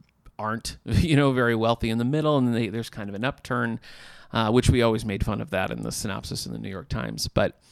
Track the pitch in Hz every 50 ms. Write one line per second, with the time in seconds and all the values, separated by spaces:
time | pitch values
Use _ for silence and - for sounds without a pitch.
0 | - _ _ _ _ - - - 107 107 110 113 - - - - - - 117 202
1 | 175 165 151 139 143 139 131 127 120 117 117 110 113 113 117 - - 113 110 117
2 | 120 123 151 156 151 151 147 135 127 120 117 113 117 95 104 117 110 - - 113
3 | 104 101 98 98 120 135 143 - - - 123 120 120 117 113 113 - - - -
4 | - - - - - - - 117 110 107 117 123 123 - 135 120 117 117 110 113
5 | 113 107 98 107 - 110 104 107 110 - 98 92 95 - - 58 110 - - -
6 | - 101 98 113 - - - - - - 113 113 110 101 95 90 - - - 113
7 | 120 - - - - - - - 104 - - _ _ _